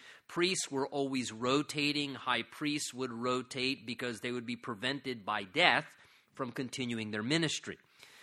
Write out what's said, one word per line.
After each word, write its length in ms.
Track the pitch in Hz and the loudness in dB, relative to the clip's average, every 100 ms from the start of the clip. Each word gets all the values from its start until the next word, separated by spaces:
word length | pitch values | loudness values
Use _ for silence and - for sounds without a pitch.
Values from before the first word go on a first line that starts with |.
| - - - | -14 -20 -8
priests 440 | 170 180 175 - | 0 2 2 0
were 160 | 135 135 | 0 0
always 440 | 143 139 131 110 | 0 2 0 -2
rotating, 840 | 110 123 143 143 147 147 147 143 | 0 4 4 2 0 2 2 -2
high 300 | 123 127 120 113 | -4 0 0 0
priests 440 | - 151 147 - | -4 -2 -2 -4
would 180 | 123 131 | -4 -4
rotate 720 | 117 127 127 127 135 127 135 | 0 0 0 0 -2 0 -2
because 360 | 113 120 123 110 | -4 -4 -4 -4
they 120 | 123 | -4
would 140 | 123 117 | -4 -4
be 100 | 117 | -6
prevented 720 | - 104 127 139 135 120 101 | -6 -2 -2 -2 -4 -4 -2
by 160 | 104 | -2
death 420 | 98 147 175 127 156 - - - _ | -2 4 6 6 4 -10 -20 -20 _
from 180 | - 127 | -6 -4
continuing 600 | - 120 - 120 113 107 | -4 -6 -4 -2 -2 -2
their 120 | 107 | -2
ministry. 540 | 117 165 156 - - 85 _ - - - | 2 2 2 0 -6 -10 _ -20 -20 -20